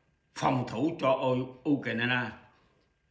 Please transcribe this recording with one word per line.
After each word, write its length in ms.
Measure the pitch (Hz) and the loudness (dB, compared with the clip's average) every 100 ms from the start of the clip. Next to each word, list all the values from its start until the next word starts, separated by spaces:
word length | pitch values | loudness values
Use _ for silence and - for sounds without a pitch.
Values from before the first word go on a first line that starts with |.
| _ _ _ - | _ _ _ -2
phòng 300 | 151 135 117 | 0 2 0
thủ 280 | 110 151 170 | -2 -2 2
cho 120 | 135 | 2
U-, 580 | 131 127 127 131 - 156 | 2 2 0 -2 -4 0
Ukraine 640 | 139 120 110 120 123 117 101 - _ _ _ _ _ _ | 0 0 -2 0 0 -4 -10 -20 _ _ _ _ _ _